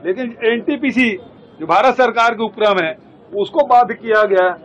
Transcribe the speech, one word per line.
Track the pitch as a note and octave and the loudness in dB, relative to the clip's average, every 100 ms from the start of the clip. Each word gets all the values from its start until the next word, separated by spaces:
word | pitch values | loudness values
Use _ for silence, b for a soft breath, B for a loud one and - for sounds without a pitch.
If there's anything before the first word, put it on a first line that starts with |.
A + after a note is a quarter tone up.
| D#3+ | -6
लेकिन | F#3+ B3 A#3 | -6 -6 -4
एनटीपीसी | A3+ A#3 C4+ C#4+ C4+ A3 A#3+ - - - - - | -2 -2 -4 -4 -2 0 0 -2 -12 -20 -20 -16
जो | D3+ | -2
भारत | F3 B3+ B3 | 2 2 2
सरकार | B3+ A3+ A#3 | 0 2 -2
के | A3 | 0
उपक्रम | A3+ - G#3 F#3+ | -6 -2 0 0
है | E3 D#3 - - - | -2 -8 -18 -20 -12
उसको | G3+ G3 E4 C#4 | -8 -4 -2 4
बाध्य | B3 B3 | 4 2
किया | A3+ A3+ G#3+ | -2 -2 0
गया | G#3 F#3+ F#3 E3+ | 2 2 0 -2